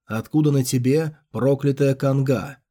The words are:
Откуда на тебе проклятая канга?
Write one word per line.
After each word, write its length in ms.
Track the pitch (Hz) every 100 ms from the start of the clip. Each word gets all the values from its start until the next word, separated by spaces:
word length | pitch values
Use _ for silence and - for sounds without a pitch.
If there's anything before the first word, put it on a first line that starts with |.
Откуда 460 | - 110 - 151 151
на 120 | 139
тебе 540 | 127 131 123 147 156 156 _
проклятая 640 | 110 127 139 143 135 139
канга? 640 | 135 143 139 135 123 143 - _